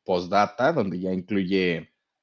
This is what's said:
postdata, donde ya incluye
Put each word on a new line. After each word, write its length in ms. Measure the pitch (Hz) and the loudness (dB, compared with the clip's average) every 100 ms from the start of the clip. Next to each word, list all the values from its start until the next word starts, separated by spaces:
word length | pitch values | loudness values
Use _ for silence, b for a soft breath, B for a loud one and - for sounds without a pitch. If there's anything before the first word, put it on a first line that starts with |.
postdata, 680 | - 90 90 98 101 - 127 | -2 -2 0 2 2 2 0
donde 260 | 165 95 87 | 2 -2 -2
ya 120 | 92 | -4
incluye 800 | 92 90 101 92 98 90 85 - _ _ _ | -4 -2 -2 0 2 2 0 -6 _ _ _